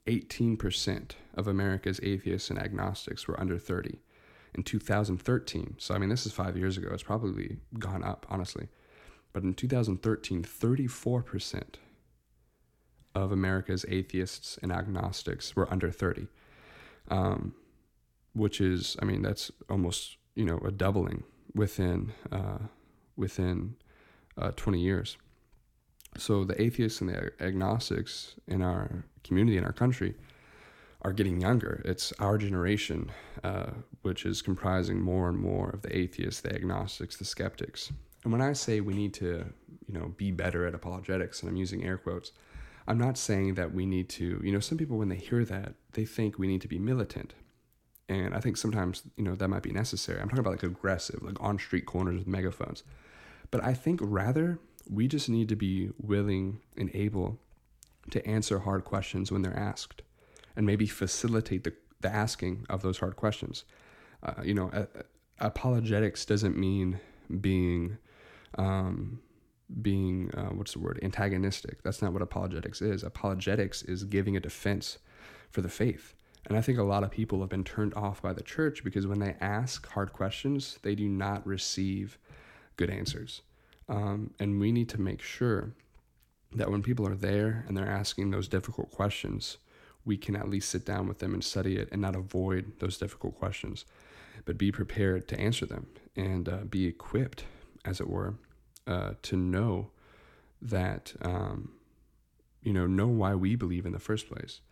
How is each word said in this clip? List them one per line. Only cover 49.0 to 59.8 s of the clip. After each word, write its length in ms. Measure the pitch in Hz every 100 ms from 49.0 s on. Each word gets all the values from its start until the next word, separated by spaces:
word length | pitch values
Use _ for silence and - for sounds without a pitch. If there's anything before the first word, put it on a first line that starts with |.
| - -
you 60 |
know, 100 | 101
that 140 | 92 95
might 160 | 98
be 80 | 90
necessary. 500 | 92 120 - - 92
I'm 80 | 101
talking 120 | 127
about, 100 | 98
like, 120 | 92
aggressive, 600 | 87 92 95 90 - -
like, 180 | - 98
on 160 | 104 101
street 300 | - 90 -
corners 320 | 90 92 90
with 80 | 92
megaphones. 560 | 95 92 - - - - - - - - - -
But 140 | 123
I 100 | 123
think 260 | 127 160 175
rather 560 | 104 101 104 143 170 170 - - -
we 200 | 101 123
just 220 | 147 131
need 200 | 113 110
to 60 | 110
be 340 | 98 95 92 -
willing 640 | 107 101 101 95 95 107 - -
and 140 | 95
able 460 | 98 104 101 92 117 _ - _ _ - _ -
to 120 | 117 107
answer 320 | 107 104 98
hard 240 | 101 98
questions 480 | - 98 95 95 95
when 100 | 95
they're 160 | 92 95
asked, 460 | 101 -